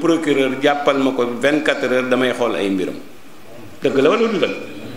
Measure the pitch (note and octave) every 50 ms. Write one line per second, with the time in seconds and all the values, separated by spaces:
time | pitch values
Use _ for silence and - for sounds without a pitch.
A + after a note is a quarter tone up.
0 | E3 E3 E3 D#3 - D3+ C#3 C3+ C3+ B2+ B2+ B2+ C3+ D3 C#3+ C#3+ - D3 C#3 C3+
1 | C3+ C3 B2+ B2 B2 A#2+ A#2+ A2+ B2 C#3+ D3+ D3 D3+ D3+ C#3 C#3 C#3 A#2+ B2+ B2+
2 | B2+ B2+ B2+ B2+ C3 B2 A2+ B2 A#2+ A2+ G2 D#2 G2+ G2 G2 F#2 E2+ D2+ - -
3 | - - - - - - - - - - - - - - - - - C3+ A2+ C3
4 | C3+ D#3+ G#3 A#3 A3+ A3 G#3 E3 B2+ - - - - - - - - - -